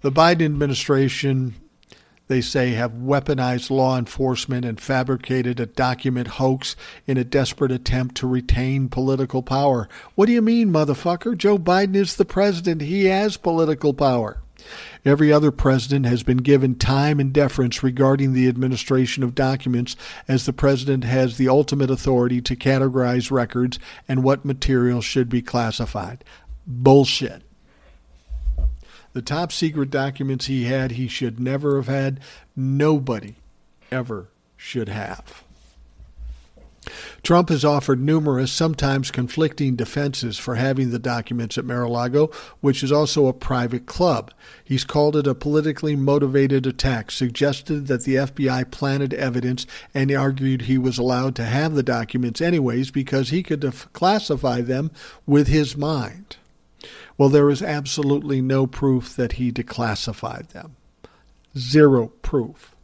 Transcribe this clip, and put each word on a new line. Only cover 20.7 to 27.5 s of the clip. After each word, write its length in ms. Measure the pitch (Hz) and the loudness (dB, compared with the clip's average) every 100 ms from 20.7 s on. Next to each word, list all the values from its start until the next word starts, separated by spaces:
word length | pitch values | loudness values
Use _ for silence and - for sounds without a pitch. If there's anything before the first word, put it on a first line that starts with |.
| 135 131 135 | 2 0 -2
has 340 | 117 131 131 117 | 0 0 0 2
the 120 | 127 | 4
ultimate 420 | 135 143 147 131 | 4 2 0 0
authority 500 | 131 - 127 123 123 | 0 0 2 2 0
to 140 | 120 123 | -2 -2
categorize 760 | 135 135 135 127 123 123 120 | 0 2 2 2 0 0 0
records 480 | 131 117 123 123 - - - - | -2 0 0 -2 -4 -16 -20 -4
and 160 | 131 | 0
what 220 | 131 139 139 | 2 2 -2
material 560 | 135 - 131 123 123 | -2 2 4 4 0
should 280 | 113 135 120 | -2 -2 0
be 140 | 123 | -2
classified. 800 | 120 123 113 - 117 104 92 123 - - - - - | -2 -2 -2 -4 -6 -6 -8 -12 -18 -20 -20 -18 -12
Bullshit. 760 | 123 131 139 135 - 123 - - | 2 6 6 6 0 -6 -10 -20